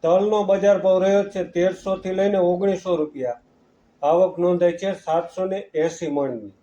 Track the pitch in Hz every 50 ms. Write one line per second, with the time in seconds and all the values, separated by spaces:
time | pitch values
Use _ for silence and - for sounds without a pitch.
0 | - 160 175 190 202 214 214 214 202 190 196 196 185 202 202 185 - 190 185 185
1 | 180 196 196 202 196 196 - 190 175 - - 175 175 185 185 - - 196 190 185
2 | - 190 185 185 196 202 208 196 180 175 180 175 190 196 190 180 - 190 180 160
3 | 151 151 - 139 127 123 120 - _ _ _ _ _ _ _ _ _ _ _ _
4 | - 143 160 175 185 180 185 170 175 175 180 175 175 175 170 170 190 190 190 165
5 | - - 160 170 170 - - 185 185 190 190 196 196 - _ 156 156 165 160 -
6 | 170 160 143 143 139 135 127 117 107 101 98 _